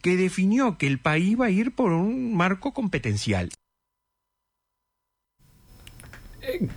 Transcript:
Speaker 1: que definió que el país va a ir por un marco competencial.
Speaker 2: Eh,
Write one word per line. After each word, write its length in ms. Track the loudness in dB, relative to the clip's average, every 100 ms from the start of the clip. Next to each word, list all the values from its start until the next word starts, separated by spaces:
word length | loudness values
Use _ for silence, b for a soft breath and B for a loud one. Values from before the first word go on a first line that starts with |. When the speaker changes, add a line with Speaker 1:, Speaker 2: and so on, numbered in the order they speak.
Speaker 1:
que 160 | 0 2
definió 600 | 2 2 2 4 2 0
que 100 | -2
el 120 | 0
país 400 | 0 2 2 2
va 60 | 2
a 60 |
ir 220 | 2 0
por 200 | 0 2
un 420 | 2 0 -2 -2 0
marco 380 | 2 0 -4
competencial. 760 | -4 -2 -2 -2 -2 0 -2 -4 -10 _ _ _ _ _ _ _ _ _ _ _ _ _ _ _ _ _ _ _ _ -20 -20 -20 -20 -20 -20 -20 -16
Speaker 2:
Eh, 260 | -8 -4 -4